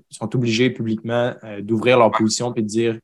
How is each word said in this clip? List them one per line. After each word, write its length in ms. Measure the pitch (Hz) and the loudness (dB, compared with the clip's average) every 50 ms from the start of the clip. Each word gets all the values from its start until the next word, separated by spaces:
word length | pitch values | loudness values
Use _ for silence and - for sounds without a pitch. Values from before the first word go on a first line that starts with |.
| - _ | -12 _
sont 260 | - - 117 104 - | -12 -10 -8 -4 -2
obligés 340 | 127 120 117 110 110 127 127 | -2 0 0 2 2 2 0
publiquement, 640 | 120 - 117 113 110 107 - 113 120 120 120 123 - - - | 0 -2 -4 -4 -4 -4 -4 -4 -2 -2 -2 -2 -4 -8 -12
euh, 160 | 110 104 101 | -14 -12 -10
d'ouvrir 360 | 101 104 113 107 107 123 127 123 | -4 -2 -2 0 2 4 6 6
leur 140 | 113 107 | 6 4
position 400 | 113 110 110 110 110 - 123 123 | 4 2 0 0 0 -2 -4 -4
puis 100 | 117 120 | -4 -4
de 60 | 110 104 | -4 -2
dire 320 | 101 113 117 117 110 110 | -2 0 0 0 -2 -4